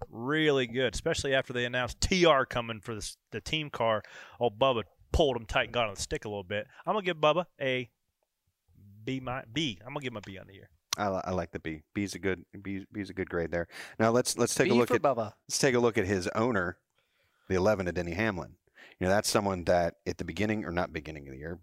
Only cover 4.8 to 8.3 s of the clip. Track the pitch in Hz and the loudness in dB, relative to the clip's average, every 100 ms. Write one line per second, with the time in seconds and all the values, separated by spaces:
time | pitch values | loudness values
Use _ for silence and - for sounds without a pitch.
4.8 | - _ _ - 147 120 110 139 117 120 | -4 _ _ 2 4 2 0 0 0 0
5.8 | 110 95 - 156 110 101 90 104 - - | 0 -2 -6 -6 -6 -6 -4 -6 -6 -8
6.8 | 165 208 180 160 151 160 170 - 135 127 | -4 -2 -2 2 2 2 -2 -4 -2 -2
7.8 | 123 _ _ _ _ | -4 _ _ _ _